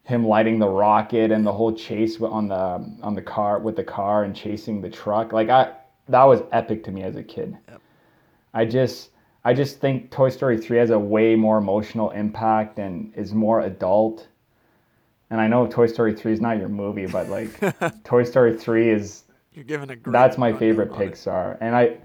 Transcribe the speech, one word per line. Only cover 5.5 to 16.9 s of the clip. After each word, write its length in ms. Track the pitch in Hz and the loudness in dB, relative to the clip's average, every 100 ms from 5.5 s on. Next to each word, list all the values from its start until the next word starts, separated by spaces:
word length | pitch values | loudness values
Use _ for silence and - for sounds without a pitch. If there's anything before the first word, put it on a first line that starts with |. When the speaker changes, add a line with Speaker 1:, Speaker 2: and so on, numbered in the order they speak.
Speaker 1:
I, 220 | 131 123 - _ _ - | 4 2 -4 _ _ 0
that 140 | 127 | 6
was 180 | 135 117 - | 8 6 2
epic 320 | 113 110 107 | -4 -2 -6
to 80 | - | -8
me 100 | 95 | -10
as 140 | 92 - | -8 -10
a 60 | |
kid. 320 | 104 - - 185 - | -12 -10 -10 -12 -20
Speaker 2:
Yep. 140 | 220 _ _ _ _ _ _ _ | -20 _ _ _ _ _ _ _
Speaker 1:
I 100 | 113 | -2
just, 460 | 113 127 123 - - _ _ _ | 0 0 0 -4 -20 _ _ _
I 80 | 120 | 0
just 260 | 127 139 - | 0 0 -4
think 300 | 139 127 - | -4 -4 -6
Toy 160 | - 131 | 0 0
Story 260 | 127 135 113 | 0 0 0
three 200 | - 120 | 0 2
has 120 | 120 | 4
a 80 | 107 | 2
way 360 | 101 107 113 | 2 2 4
more 240 | 113 110 107 | 4 4 2
emotional 520 | 98 104 104 117 107 | 2 -2 -2 -4 -4
impact 680 | 104 107 107 113 110 107 - | -2 -6 -2 0 0 -2 -8
and 340 | 98 85 107 - | -10 -10 -12 -10
is 180 | 98 | -4
more 260 | 110 107 113 | -2 2 0
adult. 680 | 92 92 90 104 110 110 - _ _ _ _ _ _ _ _ _ - | -2 -4 0 2 0 -4 -18 _ _ _ _ _ _ _ _ _ -8
And 100 | 113 | -2
I 80 | 110 | 2
know 180 | 120 120 | 2 2
Toy 220 | 120 117 | 2 2
Story 260 | 117 110 | 2 0
three 180 | 107 113 | 0 -2
is 80 | 110 | 0
not 160 | 117 110 | 0 -2
your 100 | 95 | -4
movie, 380 | 101 101 | -6 -6